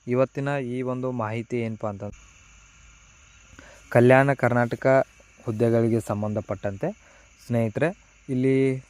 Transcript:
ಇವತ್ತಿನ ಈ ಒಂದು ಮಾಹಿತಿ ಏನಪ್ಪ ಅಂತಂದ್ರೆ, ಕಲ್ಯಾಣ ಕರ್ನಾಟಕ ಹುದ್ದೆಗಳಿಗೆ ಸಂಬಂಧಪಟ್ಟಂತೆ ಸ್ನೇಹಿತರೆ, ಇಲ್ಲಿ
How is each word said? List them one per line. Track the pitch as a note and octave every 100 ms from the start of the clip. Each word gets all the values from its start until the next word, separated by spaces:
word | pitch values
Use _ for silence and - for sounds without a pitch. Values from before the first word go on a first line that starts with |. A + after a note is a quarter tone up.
| -
ಇವತ್ತಿನ | B2 C3 C#3+ C#3 C#3+
ಈ | A#2+ B2
ಒಂದು | B2+ B2+ B2+
ಮಾಹಿತಿ | B2 G#2+ A2+ A2 B2
ಏನಪ್ಪ | A2+ A2 G#2+
ಅಂತಂದ್ರೆ, | G2 G2+ - - - - - - - - - - - - - - - - - -
ಕಲ್ಯಾಣ | B2 B2 C3 C#3
ಕರ್ನಾಟಕ | C#3 B2 A#2+ A#2+ A#2+ C3+ C3+ - - - _ -
ಹುದ್ದೆಗಳಿಗೆ | G#2+ A#2 A#2 A2+ A2+
ಸಂಬಂಧಪಟ್ಟಂತೆ | - G#2 G#2 G#2+ - G2+ G#2 G2 D#3+ G#3+ - - - _ -
ಸ್ನೇಹಿತರೆ, | A#2+ A2+ A#2 D#3 G3+ _ _ -
ಇಲ್ಲಿ | B2+ C3+ C3+ C3+ C3 -